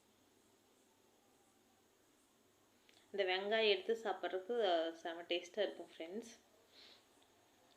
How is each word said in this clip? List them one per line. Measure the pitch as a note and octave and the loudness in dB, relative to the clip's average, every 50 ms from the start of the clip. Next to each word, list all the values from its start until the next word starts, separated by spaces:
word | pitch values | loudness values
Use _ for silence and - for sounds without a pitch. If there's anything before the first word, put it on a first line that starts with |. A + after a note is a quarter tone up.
| _ _ _ _ _ _ _ _ _ _ _ _ _ _ _ _ _ _ _ _ _ _ _ _ _ _ _ _ _ _ _ _ _ _ _ _ _ _ _ _ _ _ _ _ _ _ _ _ _ _ _ _ _ _ _ _ _ - - - - _ - | _ _ _ _ _ _ _ _ _ _ _ _ _ _ _ _ _ _ _ _ _ _ _ _ _ _ _ _ _ _ _ _ _ _ _ _ _ _ _ _ _ _ _ _ _ _ _ _ _ _ _ _ _ _ _ _ _ -20 -20 -20 -16 _ -2
இந்த | G3 G3 | 0 2
வெங்காயம் | F#3 F#3 F#3+ G3 G3+ A3 A3 A3 G#3+ | 2 2 0 2 2 2 4 6 6
எடுத்து | G3 F#3 - - A3+ A3+ | 4 4 2 0 -2 0
சாப்பிட்றதுக்கு, | - G#3 F#3 - - E3+ F#3 F#3 F#3 - A#3+ A#3+ A3 | 0 -2 -4 -2 -2 -2 -2 -4 -2 -2 0 2 4
அஹ், | F#3 F3 E3 D#3+ E3 E3 | 4 4 4 2 0 -4
செம | E3 - F3+ E3 E3+ | -6 -8 -8 -8 -8
டேஸ்டா | F3 - F3 F3 F3 - - G#3+ | -4 -2 -2 -2 -2 -4 -2 0
இருக்கும் | G3 E3+ - - E3+ - | 0 0 -2 -6 -12 -14
ஃப்ரெண்ட்ஸ். | - - E3 E3 F#3 A3+ A#3 - - - _ _ _ _ _ _ - - - - - - _ _ _ _ _ _ _ _ _ _ _ _ _ _ _ | -12 -12 -12 -10 -8 -10 -10 -12 -16 -20 _ _ _ _ _ _ -20 -20 -20 -20 -20 -20 _ _ _ _ _ _ _ _ _ _ _ _ _ _ _